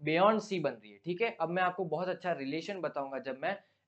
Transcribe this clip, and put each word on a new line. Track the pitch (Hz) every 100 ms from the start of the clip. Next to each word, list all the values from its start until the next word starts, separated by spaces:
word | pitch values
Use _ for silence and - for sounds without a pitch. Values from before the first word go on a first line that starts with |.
beyond | 151 165 202 220
C | - 185
बन | 143
रही | 113 107
है, | 101
ठीक | 170 175
है। | 226
अब | - 165
मैं | 185
आपको | 180 180 175
बहुत | 156 185
अच्छा | 175 180
रिलेशन | 147 135 156 180 190
बताऊंगा | 151 147 135 131
जब | 127 131
मैं | 160 202 _ _